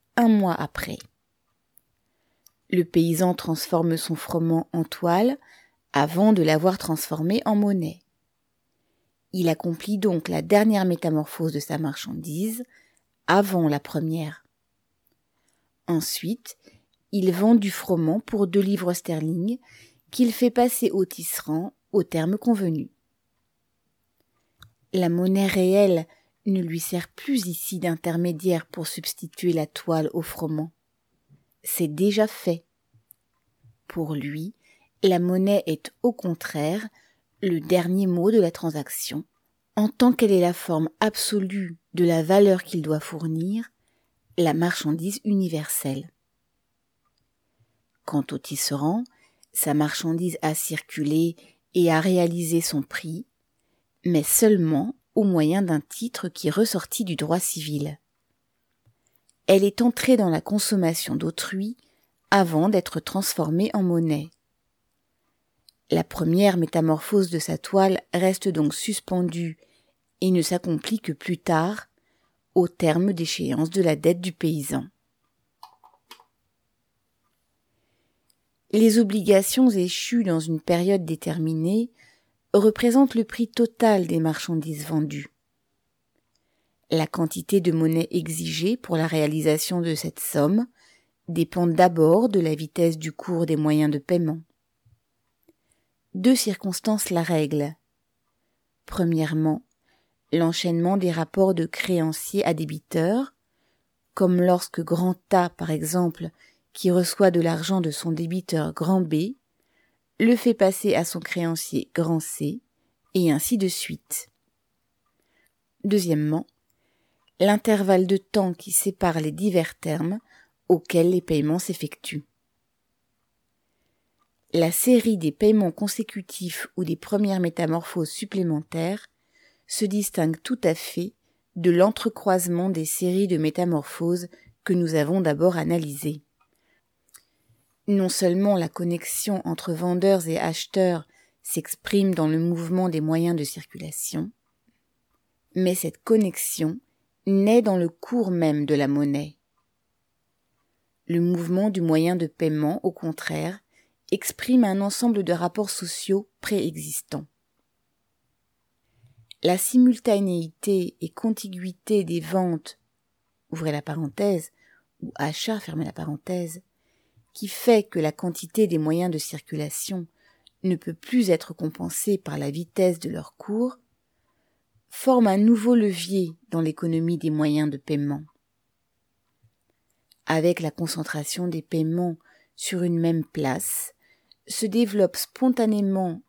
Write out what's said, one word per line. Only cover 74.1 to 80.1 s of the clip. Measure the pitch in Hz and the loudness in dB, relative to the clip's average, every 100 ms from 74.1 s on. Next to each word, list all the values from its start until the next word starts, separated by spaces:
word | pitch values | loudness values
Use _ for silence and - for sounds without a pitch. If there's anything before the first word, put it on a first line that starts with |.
| 180 | 0
du | 180 | -2
paysan. | - 165 156 139 135 123 _ _ _ _ _ _ _ - _ _ _ _ - _ _ _ _ _ _ _ _ _ _ _ _ _ _ _ _ _ _ _ _ _ _ _ _ _ | -4 -2 -2 -4 -6 -8 _ _ _ _ _ _ _ -20 _ _ _ _ -20 _ _ _ _ _ _ _ _ _ _ _ _ _ _ _ _ _ _ _ _ _ _ _ _ _
Les | 208 220 214 | 4 6 6
obligations | 208 208 175 196 196 - 262 | 4 2 4 4 4 4 4
échues | 196 180 - - | 4 0 -4 -2